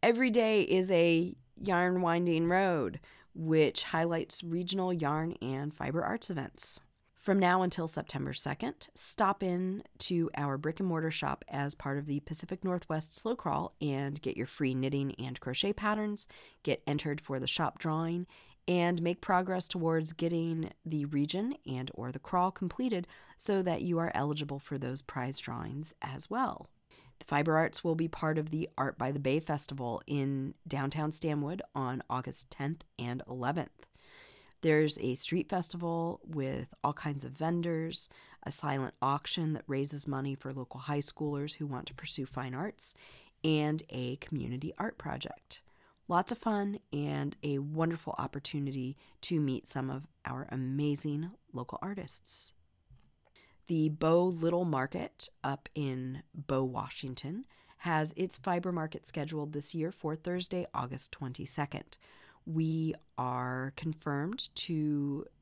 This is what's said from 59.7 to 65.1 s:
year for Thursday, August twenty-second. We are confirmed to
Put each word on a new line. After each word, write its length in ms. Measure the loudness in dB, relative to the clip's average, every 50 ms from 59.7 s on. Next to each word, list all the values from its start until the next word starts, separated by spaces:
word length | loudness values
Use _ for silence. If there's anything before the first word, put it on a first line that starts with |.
| 0
year 160 | 0 -2 -2
for 240 | -4 -4 -4 -4 -4
Thursday, 520 | -4 -4 -4 -2 -2 -2 -2 -2 -2 -4 -2 _
August 380 | -4 -4 -4 -2 -2 -2 -2 -2
twenty-second. 840 | -4 -6 -6 -6 -6 -4 -2 0 0 0 -2 -4 -8 -8 _ -12 -12 _ -20 -20 -20 -20 -20 -20 _ _
We 520 | -4 0 2 2 2 2 2 0 0 -2 -4 -8 _ _
are 560 | -4 -2 -2 0 -2 -2 -2 -2 -2 -4 -6 -6
confirmed 760 | -6 -6 -6 -6 -4 -4 -2 -2 0 0 -2 -4 -4 -6 -6 _
to 720 | -6 -4 -2 0 0 2 2 2 0 0 0